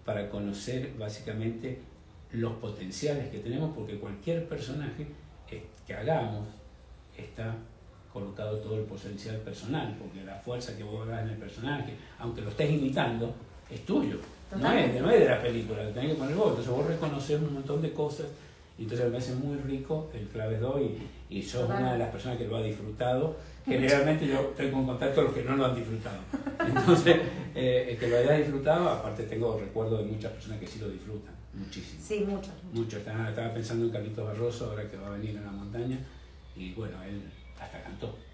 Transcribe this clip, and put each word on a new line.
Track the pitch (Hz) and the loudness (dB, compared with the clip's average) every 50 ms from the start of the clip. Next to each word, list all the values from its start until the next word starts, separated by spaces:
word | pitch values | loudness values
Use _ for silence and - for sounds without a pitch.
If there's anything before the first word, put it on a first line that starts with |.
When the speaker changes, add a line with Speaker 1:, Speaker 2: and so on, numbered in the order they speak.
| - | -2
Speaker 1:
para | - 107 101 101 101 | -2 -2 -2 -2 -2
conocer | - 101 101 101 101 - - - 123 127 131 - - 113 | -4 -4 -2 -2 -4 -4 -4 -2 -2 -2 -2 -4 -6 -6
básicamente | 107 107 107 - - - 107 110 110 113 113 - - 127 123 - - - - - - - - - - - | -6 -6 -6 -8 -8 -6 -4 -2 0 -2 -2 -2 -4 -6 -6 -6 -10 -16 -20 -20 -20 -20 -20 -20 -18 -8
los | - 117 113 110 107 | -2 -2 0 0 -2
potenciales | - - 101 104 - 95 92 98 - 147 151 143 139 127 - | -4 -6 -8 -8 -6 -8 -8 -6 -2 0 2 2 2 0 -4
que | - 104 | -6 -6
tenemos, | - 117 123 143 160 156 - | -4 -2 -2 0 0 -2 -2
porque | 120 107 101 101 101 | -4 -6 -6 -6 -6
cualquier | 104 104 98 - - 170 170 165 160 - | -6 -6 -8 -6 -2 0 0 0 0 -2
personaje | 160 139 120 - - 151 147 117 113 - - - - - - - - - - - | -6 -6 -6 -4 -4 -4 -4 -4 -6 -6 -10 -10 -10 -16 -18 -20 -20 -20 -16 -12
que, | - - - - - - - | -12 -12 -12 -14 -18 -20 -14
que | - 98 | -10 -8
hagamos | 95 110 147 160 - - 107 107 104 104 - - - - - - - - - - - - - - | -4 0 2 2 2 2 0 -2 -4 -6 -8 -10 -16 -18 -20 -20 -20 -20 -20 -20 -20 -20 -20 -16
está | - - - - - 113 113 113 113 113 - - - - - - - - - - | -14 -14 -14 -8 -6 -6 -4 -4 -6 -8 -14 -18 -20 -20 -20 -20 -20 -20 -14 -10
colocado | 101 101 98 101 - 104 104 107 107 | -10 -8 -8 -8 -6 -4 -4 -4 -4
todo | 107 110 110 110 | -4 -2 -2 -2
el | 107 | -2
potencial | - 98 98 - 101 104 98 - 113 110 110 | -4 -6 -10 -10 -8 -10 -8 -8 -6 -6 -6
personal, | - - - - - 107 139 156 139 113 104 - | -6 -8 -10 -8 -6 -4 -2 -2 -2 -4 -6 -8
porque | 110 95 87 95 95 | -10 -12 -12 -12 -12
la | 95 98 | -12 -12
fuerza | 98 - - 123 123 120 - 107 104 | -10 -8 -6 -6 -6 -6 -8 -8 -8
que | 107 | -8
vos | 104 107 110 110 | -8 -6 -6 -4
hagas | 110 113 113 110 | -4 -4 -2 -2
en | 110 | -2
el | 110 107 | -4 -6
personaje, | 101 98 - 110 113 135 147 135 120 - - - - - - - | -8 -10 -10 -6 -2 -2 -2 -2 -2 -6 -8 -10 -14 -16 -14 -8
aunque | - 120 113 - | -6 -6 -4 -4
lo | 107 104 | -4 -6
estés | 104 - 156 147 | 0 2 4 4
imitando, | 156 147 139 131 131 - 117 117 117 113 117 117 - - - - - - - - | 4 4 4 4 4 4 2 2 2 0 -2 -2 -4 -6 -10 -16 -18 -20 -16 -12
es | 113 - - | -12 -12 -2
tuyo, | - 202 294 - - - - - - - - - - | 2 2 4 4 2 0 -2 -6 -10 -14 -18 -16 -8
no | - 190 | -4 2
Speaker 2:
Totalmente. | 262 - - - 151 123 123 - | 4 6 6 6 6 6 4 4
Speaker 1:
es, | - | 6
no | 190 | 8
es | 240 214 | 10 10
de | 170 135 | 10 10
la | 123 107 | 8 4
película, | 120 120 117 117 104 110 110 101 101 | 4 0 0 0 0 -2 -2 -2 -2
lo | 107 | -2
tenés | 104 120 135 151 | -2 0 0 0
que | 156 135 | 0 0
poner | 135 139 151 | 0 0 2
vos. | 190 220 180 | 4 4 4
Entonces | 127 113 117 127 | 4 2 0 0
vos | 123 135 147 160 | 2 2 2 2
reconoces | 165 160 165 151 143 143 139 - 147 147 | 2 0 0 0 0 -2 0 0 2 2
un | 156 147 143 | 2 0 0
montón | 139 135 139 143 151 | -2 -2 0 0 0
de | 160 151 | 0 0
cosas, | - - 151 147 - - 160 143 - - - - - - - - - - | 0 0 0 0 0 -4 -6 -8 -8 -14 -18 -20 -20 -20 -20 -20 -12 -8
y | 113 | -6
entonces | 107 117 117 123 120 | -4 0 2 2 2
me | 117 | 2
parece | 127 - - 123 | 0 -2 -2 -2
muy | 127 139 143 143 139 | -2 -2 -2 -2 -2
rico | 131 131 139 131 131 - 160 156 160 - - | -2 -2 -2 -2 -2 -2 -2 -2 -2 -4 -6
el | 117 101 98 | -8 -8 -6
Claves | - 113 107 110 113 110 | -4 -4 -2 0 0 0
dos | 117 127 131 - | 2 2 2 2
y, | - - - - - - - - - - - 101 | 2 2 0 -4 -8 -10 -12 -14 -14 -6 -6 -4
y | |
sos | - - - 123 123 | -4 -2 0 0 2
Speaker 2:
Total. | 113 123 127 | 2 2 2
Speaker 1:
una | 127 127 123 | 2 2 4
de | 117 | 2
las | 117 110 | 0 0
personas | 107 - - 127 123 113 | -2 -4 -4 -4 -2 -2
que | 117 - | -2 -2
lo | 113 117 | 0 0
ha | 110 | 0
disfrutado. | 107 107 104 104 107 104 - 127 123 127 127 147 160 160 - - - - - - | 0 -2 -2 -4 -8 -4 0 2 4 4 4 2 2 0 -4 -10 -14 -16 -8 -2
Generalmente | - - 131 131 131 143 143 139 151 156 156 - 139 | 2 2 4 6 8 8 8 8 6 4 4 4 2
yo | 135 135 131 - - | 2 2 2 0 0
tengo | - 139 135 135 131 | 0 0 0 2 2
en | 131 | 2
contacto | 127 123 117 - 139 135 156 | 2 0 2 2 4 6 6
a | 143 | 6
los | - - | 6 4
que | - - | 0 0
no | - - - | 0 2 4
lo | 131 | 4
han | 127 123 | 4 2
disfrutado. | 117 113 110 110 110 - 101 98 98 - - - 269 - 277 - - 330 | 0 -2 -2 -4 -4 -4 -6 -8 -8 -8 -6 -6 -4 -4 -4 -2 0 0
Entonces, | - - 392 392 - 175 156 - 170 165 - - - - - | 2 4 4 8 8 8 10 10 10 8 8 8 2 -2 -4
<laughs> | - - - | -6 -6 -2
eh, | 131 127 127 127 123 123 123 | 2 4 6 6 4 4 2
el | 120 110 | -2 0
que | 120 117 | 2 4
lo | 120 120 | 6 6
haya | 123 139 147 | 8 8 8
disfrutado, | 151 147 - 139 135 131 151 156 170 180 160 | 6 6 4 2 0 4 4 6 6 6 4
aparte | - - - 107 104 113 117 | 2 2 -2 -4 -4 -4 -4
tengo | 107 110 113 117 117 110 104 | -4 -2 0 2 2 2 0
recuerdo | 101 95 - 110 110 110 113 107 | -2 -2 -2 -2 0 2 2 2
de | 104 | 0
muchas | 101 110 107 - 98 | 0 -2 -4 -4 -6
personas | - - - 110 107 101 | -8 -8 -10 -8 -8 -8
que | - - | -8 -8
sí | - 110 | -8 -6
lo | 107 98 | -6 -6
disfrutan, | 95 92 - 101 87 - - - - - - - - | -6 -8 -8 -8 -8 -8 -10 -12 -16 -16 -16 -14 -10
muchísimo. | 101 95 - - 95 - - - 156 | -10 -8 -8 -8 -10 -10 -10 -12 -12
Speaker 2:
Sí, | - - 214 208 196 | -6 -4 -2 0 0
muchos, | 196 202 190 - - - - - | 0 0 -2 -4 -8 -12 -12 -12
muchos. | - - | -6 -2
Speaker 1:
Mucho. | 113 113 107 107 104 | -2 -2 -2 -2 -6
Estaba, | 104 113 110 113 113 110 | -6 -4 -2 -2 -2 -2
estaba | 110 117 113 113 113 | -2 -2 -4 -2 -2
pensando | 117 107 - 117 117 117 | -4 -4 -2 0 2 2
en | 113 | 2
Carlitos | 110 107 101 107 - - 104 | 2 0 -4 -4 -4 -4 -4
Barroso, | 107 104 104 120 120 113 113 123 113 | -4 -2 0 0 0 0 -2 -4 -4
ahora | 107 104 104 104 | -4 -4 -6 -8
que | - | -8
va | 98 98 101 | -8 -8 -6
a | |
venir | 101 101 107 110 107 104 | -6 -4 -4 -4 -4 -6
a | |
la | 104 101 | -6 -8
montaña, | 98 101 101 101 110 117 120 127 131 131 131 - - - - - - - - - - | -8 -8 -8 -6 -4 -2 -2 -2 -2 -4 -4 -8 -12 -16 -18 -18 -18 -18 -18 -16 -12
y | - 92 92 92 | -10 -8 -8 -6
bueno, | 107 110 95 87 92 92 | -6 -6 -6 -6 -8 -8
él | 95 101 101 92 80 - - - - - - | -8 -8 -8 -8 -10 -14 -16 -16 -18 -14 -14
hasta | - - - - | -14 -12 -12 -12
cantó | - 90 92 107 113 107 107 - - - | -12 -12 -10 -8 -8 -8 -8 -10 -14 -18